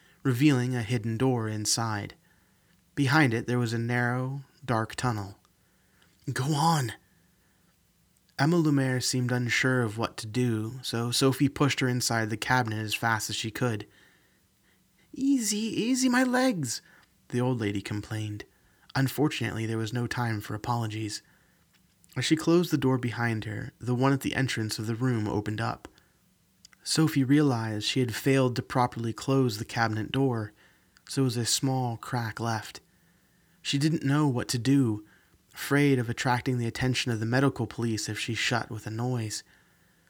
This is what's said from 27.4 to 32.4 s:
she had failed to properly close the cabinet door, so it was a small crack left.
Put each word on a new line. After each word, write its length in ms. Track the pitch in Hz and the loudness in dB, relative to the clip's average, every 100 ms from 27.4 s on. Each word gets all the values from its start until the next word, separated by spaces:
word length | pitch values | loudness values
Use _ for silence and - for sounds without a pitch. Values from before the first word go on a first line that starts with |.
| 147 117 113 107 107 | 6 2 -2 -4 -2
she 140 | 135 | 0
had 140 | 120 | 0
failed 400 | 104 139 135 127 127 | 0 2 4 4 0
to 60 | |
properly 520 | - 127 123 - 113 | -2 0 0 0 -6
close 420 | - - 135 127 104 | -4 0 2 2 -2
the 80 | |
cabinet 480 | 113 117 113 107 98 | -6 0 0 0 -2
door, 400 | 131 135 117 107 _ _ _ _ _ - | 0 0 0 -6 _ _ _ _ _ -8
so 140 | 139 | -2
it 20 | |
was 140 | 131 117 | 0 0
a 80 | 110 | -2
small 500 | - 135 131 123 113 | 0 0 0 -2 -4
crack 420 | - 123 113 | -6 -4 -4
left. 420 | - | -4